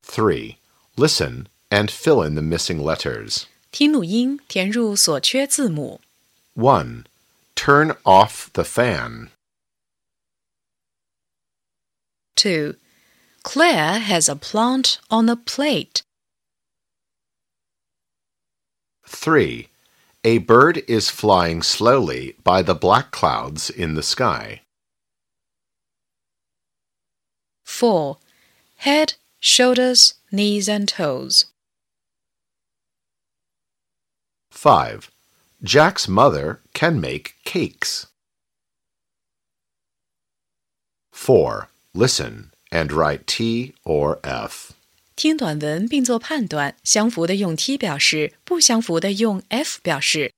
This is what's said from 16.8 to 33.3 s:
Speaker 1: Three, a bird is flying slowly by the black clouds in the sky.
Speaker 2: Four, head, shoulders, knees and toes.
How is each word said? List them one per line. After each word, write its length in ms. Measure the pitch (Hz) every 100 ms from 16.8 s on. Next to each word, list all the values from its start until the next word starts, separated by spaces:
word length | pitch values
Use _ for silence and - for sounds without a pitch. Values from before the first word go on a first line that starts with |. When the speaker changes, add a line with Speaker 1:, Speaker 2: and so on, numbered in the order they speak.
| _ _ _ _ _ _ _ _ _ _ _ _ _ _ _ _ _ _ _ _ _ _ _
Speaker 1:
Three, 600 | - - 156 107 117 - _ _ _ _ _
a 160 | 113 113
bird 440 | 87 117 147 175 -
is 220 | 113 -
flying 520 | - 107 92 85 85
slowly 720 | - - 110 135 90 64 65 -
by 200 | - 92
the 120 | 90 85
black 360 | 90 113 -
clouds 580 | - 82 57 65 76 -
in 240 | - 85
the 100 | 78
sky. 580 | - - 123 71 53 - _ _ _ _ _ _ _ _ _ _ _ _ _ _ _ _ _ _ _ _ _ _ _ _ _ _ _ _ _ _
Speaker 2:
Four, 540 | - - 240 185 143 143 _ _ _ _ _ _
head, 360 | 277 294 311 - _ _
shoulders, 760 | - - 247 254 254 247 - - _
knees 360 | 196 208 208 196
and 200 | 208 202
toes. 580 | - 156 131 135 - - _ _ _ _ _ _ _ _ _ _ _ _ _ _ _ _ _ _